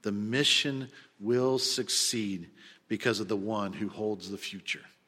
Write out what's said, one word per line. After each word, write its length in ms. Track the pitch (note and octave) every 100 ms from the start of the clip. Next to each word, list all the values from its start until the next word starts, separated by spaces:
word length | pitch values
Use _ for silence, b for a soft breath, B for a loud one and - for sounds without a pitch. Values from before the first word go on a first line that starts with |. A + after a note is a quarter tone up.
the 100 | G#2+
mission 800 | G2+ G#2 B2+ D3 - D3 C3+ B2+ B B B
will 400 | G#2 B2 B2+ C3
succeed 920 | B2+ - A2+ - - A#2+ G#2 F#2+ E2+ B B B _
because 320 | G#2+ B2 G#2
of 80 | G2
the 100 | G#2
one 360 | G2+ A2 G2+
who 160 | G2 G#2
holds 420 | G2 G#2+ G#2 F2+
the 80 | G2
future. 460 | - G2 - - - _